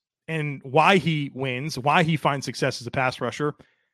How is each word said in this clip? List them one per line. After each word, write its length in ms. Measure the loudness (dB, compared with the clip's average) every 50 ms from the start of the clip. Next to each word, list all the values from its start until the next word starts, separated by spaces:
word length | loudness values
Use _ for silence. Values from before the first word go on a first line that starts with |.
| _ _ _ _ _ -8
and 320 | -6 -6 -4 -6 -6 -10 -10
why 340 | 0 2 4 6 6 6
he 340 | 4 4 2 0 0 -2 -4 -6
wins, 440 | -6 -6 -4 -4 -4 -6 -6 -6 -4
why 240 | 0 2 4 4 4
he 140 | 4 2
finds 300 | 0 2 0 0 0 -4
success 340 | -8 -6 -2 -2 -2 -2 -4
as 60 | -8
a 40 | -6
pass 300 | -4 -2 -2 -2 -2 -2
rusher, 340 | -6 -6 -4 -4 -4 -4 -4 _ -16 _ _ _ _ _